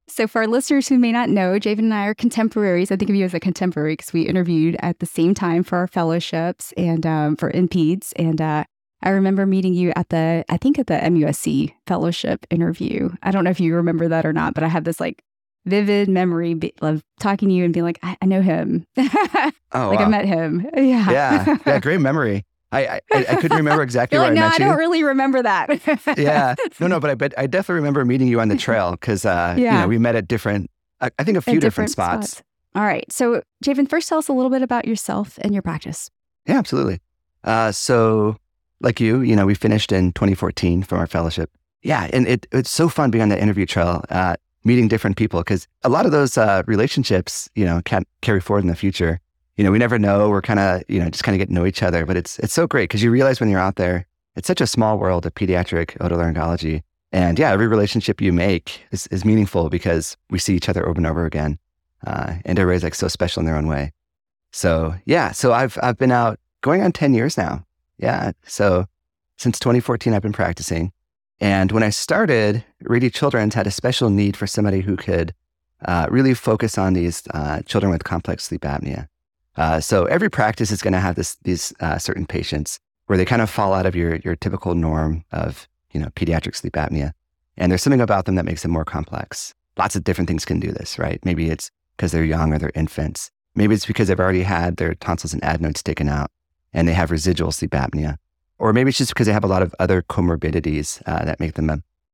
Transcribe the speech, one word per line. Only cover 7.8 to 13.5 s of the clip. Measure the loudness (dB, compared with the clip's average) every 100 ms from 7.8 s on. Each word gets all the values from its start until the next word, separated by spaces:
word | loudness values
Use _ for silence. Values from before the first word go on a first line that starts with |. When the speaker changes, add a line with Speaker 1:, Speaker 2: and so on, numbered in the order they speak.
| 0
Speaker 1:
E | 0
D |
S. | -6 -4
And, | -2 0
uh, | 0 -2 -4 _ _ _
I | 0
remember | 2 2 2 2
meeting | 2 2
you | 2 0 0
at | -2
the, | 0 0 0 -2
I | -2
think | 0 0
at | 0
the | 0
M | 2 2
U | 2
S | 0
C | -2 -2 -2 -6 -6
fellowship | -2 -2 -2 -4 -6 -4
interview. | -2 -2 -2 -6 -4 -4 -6
I | -2
don't | 0
know | 0